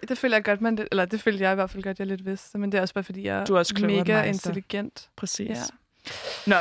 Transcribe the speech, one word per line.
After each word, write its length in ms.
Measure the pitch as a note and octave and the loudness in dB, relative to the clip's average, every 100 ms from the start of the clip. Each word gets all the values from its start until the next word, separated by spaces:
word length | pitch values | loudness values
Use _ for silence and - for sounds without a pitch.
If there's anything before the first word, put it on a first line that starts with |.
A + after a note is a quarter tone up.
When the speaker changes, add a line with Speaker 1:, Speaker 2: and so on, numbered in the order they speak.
| A3 | 0
Speaker 1:
det 100 | B3+ | 0
føler 200 | C4 G#3+ | 2 2
jeg 60 | |
godt, 180 | G#3 G3+ | 2 2
man, 260 | A3+ G#3+ G#3+ | 2 0 0
eller 140 | F#3+ | 0
det 160 | F3+ A3 | 0 0
følte 220 | A3+ G3 | 0 2
jeg 80 | F#3+ | 2
i 40 | |
hvert 140 | F#3+ F#3+ | 2 0
fald 140 | G3 | -4
godt, 160 | F#3+ F#3+ | -6 -4
jeg 80 | G3 | -4
lidt 180 | F#3+ | -4
vidste. 320 | F#3+ G3 - G3+ | -4 -8 -8 -4
Men 140 | G3+ | 0
det 60 | G3 | 0
er 40 | |
også 120 | F#3 | 0
bare, 100 | G3+ | -2
fordi 200 | F#3+ F#3+ | -6 -6
jeg 220 | G3 G3 G3+ | -2 0 4
Speaker 2:
Du 60 | |
er 40 | F#3 | 4
også 160 | E3+ | 4
klogere 220 | G3+ G#3 G3+ | 2 2 2
end 80 | F3+ | 4
Speaker 1:
mega 180 | G#3+ | 2
Speaker 2:
mig, 100 | G#3 | 2
så 140 | G3 F3+ | -2 -4
Speaker 1:
intelligent. 600 | G3 - G3+ G#3+ - - | -6 -4 -6 -6 -10 -20
Speaker 2:
Præcis. 340 | - F#3+ - A3 | -10 -6 -6 -6
Speaker 1:
Ja. 60 | A#3 - - _ _ - - - - G3+ | -6 -8 -12 _ _ -14 -10 -10 -2 4
Speaker 2:
Nå, 80 | F#3 | 4